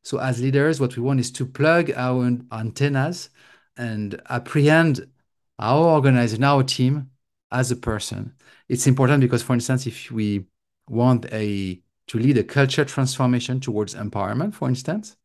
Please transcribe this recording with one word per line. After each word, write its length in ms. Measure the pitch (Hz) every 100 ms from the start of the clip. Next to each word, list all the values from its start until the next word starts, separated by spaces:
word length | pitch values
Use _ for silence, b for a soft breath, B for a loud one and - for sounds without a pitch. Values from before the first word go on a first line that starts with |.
So 140 | - -
as 220 | 131 120
leaders, 380 | 131 139 147 151
what 180 | 123 120
we 60 |
want 160 | 127 135
is 140 | 120
to 120 | -
plug 460 | 123 - 151 170 143
our 340 | - 127 127
an-, 220 | 123 123 -
antennas 800 | 110 113 - 143 135 147 175 - b b b b -
and 440 | 120 107 104 - -
apprehend 800 | 120 127 151 147 160 165 127 - _ _ _ _ -
our 280 | 107 135 170
organization, 580 | 156 135 127 117 110
our 180 | 139 143
team 480 | 135 - 127 147 131 _ _ _ _
as 220 | 123 127
a 40 | 120
person. 560 | - 107 - 101 110 _ b b b
It's 180 | 127 143
important 360 | 131 127 143
because, 200 | 127 120
for 120 | -
instance, 340 | 120 120 131 127
if 240 | - -
we 320 | 113 104 101 92 _ _ _ -
want 380 | 110 123 123 -
a, 500 | 110 104 101 95 90 _ _ -
to 120 | 113
lead 200 | 127 127
a 60 |
culture 400 | 95 143 135 -
transformation 760 | 139 - 131 - 127 123 - 131
towards 380 | 131 107 107 -
empowerment, 580 | 104 104 98 113 202
for 140 | - 131
instance 480 | 123 - 202 214 _